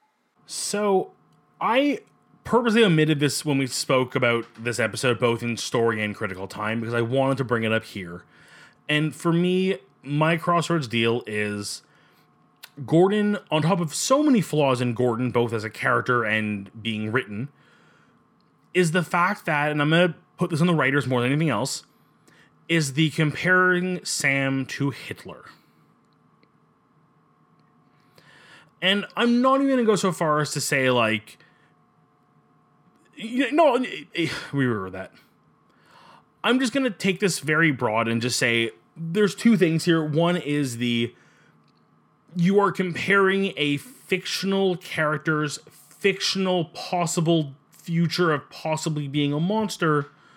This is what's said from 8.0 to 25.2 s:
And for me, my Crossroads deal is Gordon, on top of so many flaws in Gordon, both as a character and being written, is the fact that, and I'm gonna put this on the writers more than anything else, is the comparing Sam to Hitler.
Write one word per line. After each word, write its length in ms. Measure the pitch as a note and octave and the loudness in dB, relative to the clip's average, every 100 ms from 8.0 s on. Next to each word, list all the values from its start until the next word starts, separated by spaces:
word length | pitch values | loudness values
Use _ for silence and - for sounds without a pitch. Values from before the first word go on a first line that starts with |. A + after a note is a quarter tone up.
| F2 F2 - _ - - - _ - | -12 -14 -18 _ -20 -20 -20 _ -2
And 260 | D3+ D#3 | 0 0
for 180 | D3 F3 | -2 0
me, 460 | E3+ F3+ F#3 F#3+ - - _ | 2 2 0 -2 -4 -10 _
my 340 | C3 D3 D#3 E3+ | -6 0 0 0
Crossroads 520 | F3 E3+ D#3 E3+ A#2+ | 0 0 0 -2 -2
deal 340 | A#2 A2+ A#2+ - | 0 2 0 -2
is 540 | G#2 G#2 G#2 G2 - - _ _ _ _ _ _ _ - - | -4 -4 -6 -8 -12 -18 _ _ _ _ _ _ _ -20 -16
Gordon, 540 | B2 D#3+ F#3+ G#3 G#3 G#3 - | 0 2 4 2 0 -2 -2
on 100 | D#3 | 0
top 160 | D#3 F3 | 2 0
of 160 | E3 | -2
so 260 | - - C#4 | -4 0 2
many 160 | D4+ A#3 | 4 2
flaws 400 | - D3+ C#3 B2 | 2 2 2 2
in 140 | B2 | 0
Gordon, 360 | A2+ B2 A2+ B2+ | 0 0 0 0
both 220 | A#2+ A#2 | 0 0
as 100 | A2 | -2
a 80 | G#2+ | -6
character 540 | - C3 A#2+ - B2 | -4 0 0 2 0
and 480 | A2 A2 G#2+ G2+ G2 A2+ | 0 -2 -2 -6 -10 -10
being 300 | A2+ G#2+ G#2+ | -6 -4 -4
written, 380 | B2 A2 G#2 C#3 _ _ _ _ _ _ _ _ _ _ _ _ | -4 -4 -8 -10 _ _ _ _ _ _ _ _ _ _ _ _
is 160 | F3+ F3 | 0 2
the 140 | F3 | 0
fact 420 | D#3+ F3+ F3+ G#3 - | 0 0 0 -2 -4
that, 240 | D3 D3+ | -2 0
and 100 | D3+ | 0
I'm 100 | D3 | 2
gonna 260 | E3 F3+ - _ - | 4 2 0 _ -6
put 140 | - | -4
this 100 | D3 | 0
on 60 | F3 | 2
the 80 | |
writers 320 | D#3+ C3 C#3+ B2 | 2 2 2 0
more 140 | B2 | 0
than 100 | B2 | 0
anything 200 | D3 D#3+ | 0 0
else, 340 | G#2+ C3+ - - _ _ _ _ _ _ _ - | 0 -4 -8 -14 _ _ _ _ _ _ _ -2
is 260 | E3 C#3 | 0 0
the 160 | C3+ D#3+ | 0 0
comparing 920 | - D3+ - F3 F#3 F#3 F3+ F#3 F3+ | 2 0 0 2 4 4 2 -2 -6
Sam 600 | - - C#3+ C#3 C3+ C3+ B2+ | -6 -4 0 0 0 -2 -4
to 240 | - C#3 | -4 -4
Hitler. 540 | - - - | -4 -12 -14